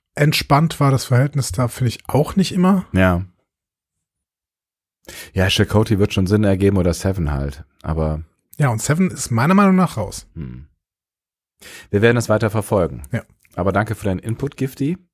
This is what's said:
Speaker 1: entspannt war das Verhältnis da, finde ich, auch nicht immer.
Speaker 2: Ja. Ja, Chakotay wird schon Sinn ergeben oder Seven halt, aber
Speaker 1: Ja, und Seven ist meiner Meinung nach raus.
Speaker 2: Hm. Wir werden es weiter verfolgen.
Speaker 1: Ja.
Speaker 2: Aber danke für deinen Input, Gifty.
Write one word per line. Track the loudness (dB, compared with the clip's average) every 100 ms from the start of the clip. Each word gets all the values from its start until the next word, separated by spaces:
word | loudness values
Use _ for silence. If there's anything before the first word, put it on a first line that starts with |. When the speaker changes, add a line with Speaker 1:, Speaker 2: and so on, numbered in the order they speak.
| _ 0
Speaker 1:
entspannt | 0 0 2 2 2 2
war | 2
das | 2 2
Verhältnis | 0 2 -2 -4
da, | -2 -4
finde | -2 -4
ich, | -4 -2
auch | 0 0 0
nicht | 0
immer. | 2 4 2 2
Speaker 2:
Ja. | 2 2 2 -4 _ _ _ _ _ _ _ _ _ _ _ _ _ _ _ _ _ -20 -20 -8
Ja, | -2 0
Chakotay | 2 2 2 2 2
wird | 2
schon | 0 2
Sinn | 2
ergeben | 2 2 2 4
oder | 0
Seven | 0 -4 -2 -4
halt, | -2 -6 -10 -20 _
aber | -6 -4 -2 -4 -10 _ _ -4
Speaker 1:
Ja, | -2
und | -2
Seven | -2 0 -2
ist | -4 -4
meiner | -2 2 4
Meinung | 4 4
nach | 0 -2
raus. | -8 -10 -16 -14
Speaker 2:
Hm. | -14 -14 -20 _ _ _ _ _ _ _ _ _ -20 -20 -4
Wir | 2
werden | 4 2
es | 2
weiter | 0 0
verfolgen. | -2 -2 0 0 -4 -8
Speaker 1:
Ja. | -10 -10 _ _ -4
Speaker 2:
Aber | -2
danke | 0 -2 -4
für | -4
deinen | -4
Input, | -6 -6 -8 -6
Gifty. | -8 -4 -4 -4 _